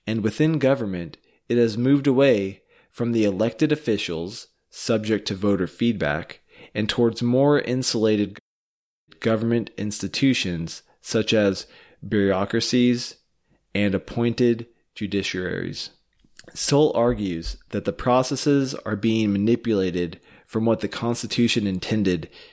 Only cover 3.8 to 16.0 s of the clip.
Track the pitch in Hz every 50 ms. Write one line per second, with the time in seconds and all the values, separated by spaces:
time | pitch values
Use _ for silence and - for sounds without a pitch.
3.8 | - 117 104 98 - - 82 80 85 98 113 - - - _ _ _ _ - -
4.8 | - - 113 107 104 110 110 101 - - 101 92 104 101 101 87 90 82 - -
5.8 | 117 117 110 87 82 73 73 82 - - - - _ _ _ - - - - 110
6.8 | 110 104 - - 120 117 113 - 120 120 123 131 139 147 147 139 - - 127 131
7.8 | 127 - - 113 110 110 107 104 104 95 98 - - _ _ _ _ _ _ _
8.8 | _ _ _ _ _ _ _ - - 113 110 107 113 117 117 117 107 - - -
9.8 | 104 107 - - 98 95 - - 135 135 123 - - 92 87 82 82 80 - -
10.8 | - _ _ _ - - - 110 104 - 117 107 104 98 95 - - - - -
11.8 | - _ _ _ - 101 110 104 98 98 95 92 101 - - 117 113 - 127 123
12.8 | 123 123 120 123 - - - _ _ _ _ _ _ _ _ _ _ _ - 101
13.8 | 104 101 95 92 - - - 117 117 120 117 - 123 120 117 113 113 - _ _
14.8 | _ _ - - 107 92 101 98 92 - - 90 92 87 90 90 87 90 - -
15.8 | - - _ _